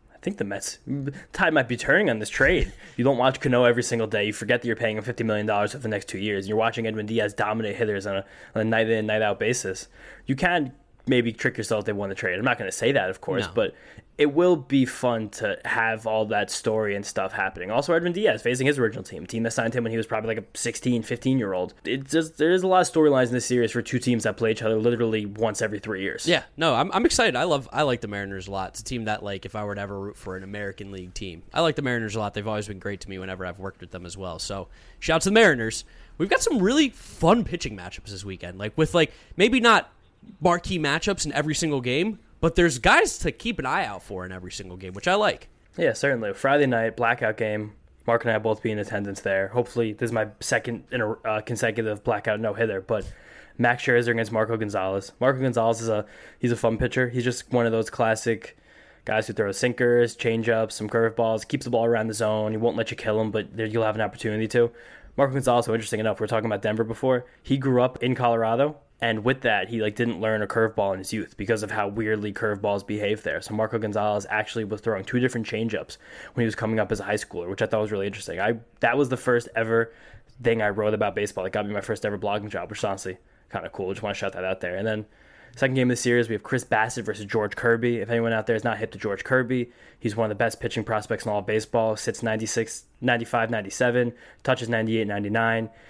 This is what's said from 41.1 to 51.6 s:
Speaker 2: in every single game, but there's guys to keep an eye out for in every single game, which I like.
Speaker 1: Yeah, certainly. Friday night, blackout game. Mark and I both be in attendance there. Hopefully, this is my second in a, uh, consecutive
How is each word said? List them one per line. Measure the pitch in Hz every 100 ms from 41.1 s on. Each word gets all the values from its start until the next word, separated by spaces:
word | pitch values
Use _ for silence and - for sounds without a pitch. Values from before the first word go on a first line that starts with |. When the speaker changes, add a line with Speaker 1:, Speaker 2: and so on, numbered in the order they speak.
| 196 156
Speaker 2:
in |
every | 139 147 147
single | 165 139
game, | 123 135 202 208 - -
but | 165 165
there's | 170 123
guys | 180 294 392 -
to | 175
keep | - 226 196
an | 131
eye | 165 139
out | 95
for | - 92 90
in |
every | 92 90
single | - 92 92
game, | 95
which | 95 170
I | 196
like. | 208 - - - _ -
Speaker 1:
Yeah, | 160
certainly. | 110 139 127 104
Friday | 98 135 147 139
night, | 117 113 110
blackout | 117 120 113 110
game. | 107 107 107 - - _ -
Mark | 117 120
and |
I | 110
both | 110 107
be | 113
in | 107
attendance | 101 104 101 98
there. | 104 95 98
Hopefully, | 120 120 120 113
this | 104 117
is |
my | 113 107 -
second | - 120 - 113 -
in | 127
a, | 107
uh, | 113 113 107
consecutive | - 117